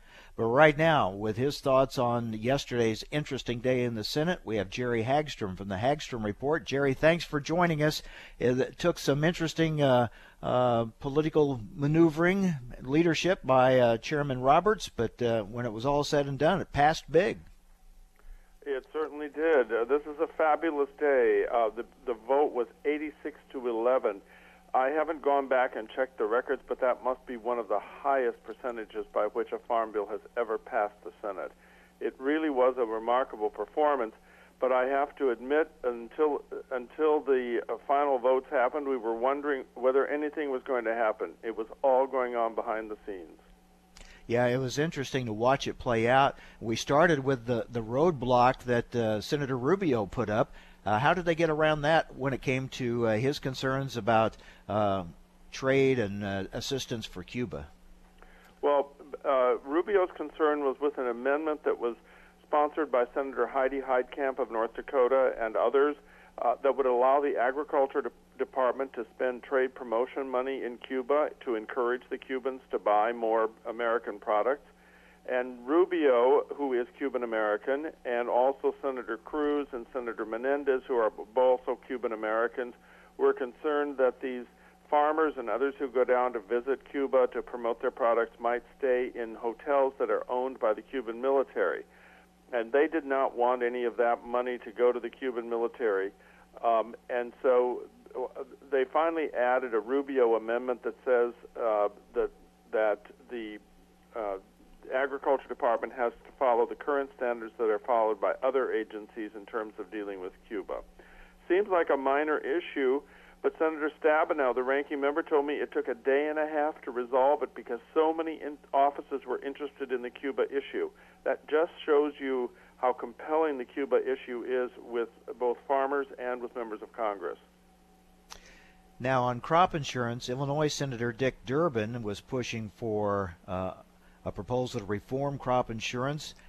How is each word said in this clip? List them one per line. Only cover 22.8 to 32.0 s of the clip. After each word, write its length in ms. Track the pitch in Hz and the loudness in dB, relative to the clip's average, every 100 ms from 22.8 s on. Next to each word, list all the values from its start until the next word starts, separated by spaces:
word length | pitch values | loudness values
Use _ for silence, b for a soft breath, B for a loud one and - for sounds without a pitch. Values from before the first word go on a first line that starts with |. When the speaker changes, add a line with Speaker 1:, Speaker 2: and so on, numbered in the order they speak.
| 147 | -4
Speaker 2:
eighty-six 540 | 147 151 - 156 - - | -4 -4 -10 -14 -14 -12
to 160 | 139 123 | -6 -4
eleven. 540 | 113 120 131 113 98 - B B B B - | 0 2 4 2 -4 -12 B B B B 0
I 120 | 131 | 0
haven't 340 | 156 151 160 | 0 -2 0
gone 260 | 139 143 135 | 2 2 2
back 280 | 131 131 127 | 2 2 -2
and 120 | 110 | -10
checked 300 | - 131 - | -4 -4 -2
the 80 | 110 | 0
records, 380 | 117 - 131 - | 0 0 -4 -4
but 120 | 98 | -2
that 240 | 127 117 | 0 0
must 200 | 120 131 - | -2 -6 -8
be 100 | 120 | -8
one 220 | 110 120 | -4 -4
of 80 | 101 | -2
the 100 | 104 | -4
highest 640 | - - 139 139 120 107 | -4 -8 -2 0 0 -4
percentages 600 | - 107 131 117 107 110 101 | -12 -12 -10 -10 -10 -10 -6
by 120 | - 104 | -2 -2
which 260 | 117 113 | -2 -4
a 80 | 113 | -6
farm 320 | - 117 113 | -2 -2 -2
bill 160 | 104 101 | -4 -4
has 120 | 104 - - | -8 -10 -6
ever 220 | 113 110 | -4 -4
passed 380 | - 123 104 - | -4 -2 -2 -4
the 80 | 87 - | -18 -12
Senate. 300 | 104 95 71 - B B B | -10 -8 -10 -12 B B B
It 160 | B | B